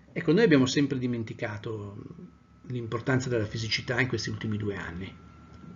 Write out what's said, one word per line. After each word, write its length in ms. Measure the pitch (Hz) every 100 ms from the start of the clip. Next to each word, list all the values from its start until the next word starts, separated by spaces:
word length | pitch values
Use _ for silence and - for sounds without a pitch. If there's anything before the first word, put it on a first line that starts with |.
| -
Ecco, 200 | - 170
noi 100 | 175
abbiamo 220 | 233 147 127
sempre 320 | 151 139 131
dimenticato 1000 | 123 117 110 113 113 107 117 110 101 104 - - 175 - _ - -
l'importanza 600 | 123 113 117 135 127 131
della 160 | 117 104
fisicità 520 | 110 110 - - 120
in 60 | 127
questi 200 | 117 -
ultimi 300 | 107 113 104
due 180 | 104 95
anni, 360 | 87 85 95 - - - - - -